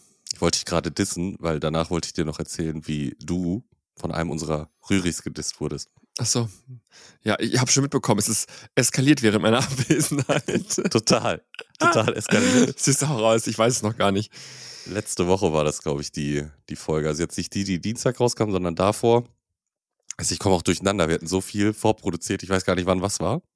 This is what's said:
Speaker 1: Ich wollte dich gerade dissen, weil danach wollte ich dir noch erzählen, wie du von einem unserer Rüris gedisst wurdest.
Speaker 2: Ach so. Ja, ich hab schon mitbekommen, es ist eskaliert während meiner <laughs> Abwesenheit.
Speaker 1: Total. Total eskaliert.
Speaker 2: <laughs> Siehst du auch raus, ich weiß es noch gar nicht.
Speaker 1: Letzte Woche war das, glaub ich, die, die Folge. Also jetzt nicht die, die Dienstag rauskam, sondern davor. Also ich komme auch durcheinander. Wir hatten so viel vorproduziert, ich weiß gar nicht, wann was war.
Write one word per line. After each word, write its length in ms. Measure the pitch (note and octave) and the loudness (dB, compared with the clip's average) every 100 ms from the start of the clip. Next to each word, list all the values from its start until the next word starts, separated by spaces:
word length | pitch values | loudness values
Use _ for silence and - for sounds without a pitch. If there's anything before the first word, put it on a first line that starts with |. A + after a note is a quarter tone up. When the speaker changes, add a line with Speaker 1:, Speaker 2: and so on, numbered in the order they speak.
| _ _ - | _ _ -12
Speaker 1:
Ich 80 | - | -2
wollte 160 | F2 - | 0 0
dich 80 | - | -2
gerade 240 | E2+ D2 | -2 -2
dissen, 460 | C#2+ G2 - F2+ - | -4 -4 -4 -6 -4
weil 200 | E2+ D#2 | -4 -2
danach 320 | D#2 D#2+ E2 | 0 -2 0
wollte 160 | E2+ - | -2 -4
ich 60 | |
dir 120 | - D#2 | -4 -4
noch 140 | D2+ | -4
erzählen, 480 | D#2 - D#2+ D#2 D2+ | -8 -6 -6 -6 -6
wie 280 | D2+ C#2+ - | -4 -4 -6
du 400 | D#2 F2 F2 G2 - _ _ - | -6 -4 -2 -4 -6 _ _ -12
von 160 | - | -8
einem 200 | - E2 | -4 -4
unserer 400 | D#2 D#2 D#2 D2+ _ - | -4 -4 -4 -6 _ -2
Rüris 320 | G2 F2 - | 0 0 -4
gedisst 380 | - C#2+ - - | -8 -8 -10 -8
wurdest. 300 | D#2 C#2+ - _ _ - | -6 -8 -10 _ _ -4
Speaker 2:
Ach 80 | A2+ | -2
so. 240 | B2 A2 - - B2 _ - - _ | 0 -2 -6 -20 -20 _ -20 -20 _
Ja, 140 | G#2+ G#2 | -2 0
ich 200 | A2+ - | 0 2
hab 100 | B2 | 4
schon 140 | - | 2
mitbekommen, 360 | C#3 C#3 - G#2+ | 2 0 2 2
es 80 | - | 2
ist 200 | - - - - | -2 -4 -10 -4
eskaliert 480 | - A#2+ - C3 C#3+ | 0 2 2 4 4
während 220 | A2+ G2+ | 4 4
meiner 140 | F2 A#2 | 4 4
<laughs> 60 | |
Abwesenheit. 1300 | - C3 - D3+ D#3 C#3+ C3 C#3 - - - - F#3+ | 2 -2 0 2 2 0 0 -2 0 -4 -2 -2 0
Speaker 1:
Total. 520 | A2+ - A#2 A2 E2 - - - - | 0 2 2 2 -2 -8 -20 -20 0
Total 360 | E4 E4+ - - | 2 4 2 0
eskaliert. 640 | - G#3+ B3 B3+ - - | 0 2 4 4 4 2
Speaker 2:
<laughs> 0 | |
Siehst 240 | - C3+ | 0 2
du 20 | C3 | 0
auch 140 | B2 | 2
raus, 260 | A2+ A2+ - | 4 4 2
ich 120 | A2 | 2
weiß 180 | A2+ A#2 | 2 2
es 60 | |
noch 120 | G#2 G#2+ | -2 0
gar 160 | G2+ | 2
nicht. 200 | G2 G#2+ - - - - - - | 2 -2 -10 -20 -18 -20 -18 -8
Speaker 1:
Letzte 420 | F#2 - - - | -6 -4 0 2
Woche 260 | G2 E2+ | 2 2
war 100 | D#2 | 2
das, 180 | D2+ - | 0 -2
glaub 180 | D#2 C#2+ | -4 -4
ich, 100 | D2 | -6
die, 340 | - D2 D2 D2 - - | -6 -2 -4 -6 -12 -14
die 60 | D#2+ | -10
Folge. 320 | - D#2 D#2 | -4 -2 -2
Also 140 | D2+ | -2
jetzt 140 | F2 - | -4 -4
nicht 160 | F2 | -6
die, 100 | G2+ | -4
die 160 | G2 F2+ | -2 -2
Dienstag 400 | G2+ A#2 C3+ B2 | -4 -2 -4 0
rauskam, 320 | A#2+ - G#2+ | 0 0 0
sondern 240 | F#2+ F2+ E2 | 0 -2 0
davor. 480 | F#2+ G#2+ A#2 A#2 A#2+ _ _ _ _ _ _ _ _ - | 0 2 4 4 2 _ _ _ _ _ _ _ _ -8
Also 160 | - | -6
ich 60 | - | 0
komme 160 | G2+ F#2 | 2 4
auch 60 | |
durcheinander. 460 | - E2+ G2 G2+ D#2 | 2 0 0 2 2
Wir 80 | E2 | 0
hatten 120 | E2 | 0
so 140 | F#2 | -2
viel 320 | - G2+ G#2 | -2 0 0
vorproduziert, 680 | G#2+ A2 A2 G2+ F2 - G2 | 2 0 0 -2 -6 -4 -6
ich 60 | F2 | -2
weiß 160 | F#2+ F#2+ | -2 0
gar 100 | F2+ | 0
nicht, 100 | F2+ | 2
wann 160 | F#2 | 0
was 180 | F#2+ - | 0 -2
war. 220 | E2 C#3+ - | -2 -4 -6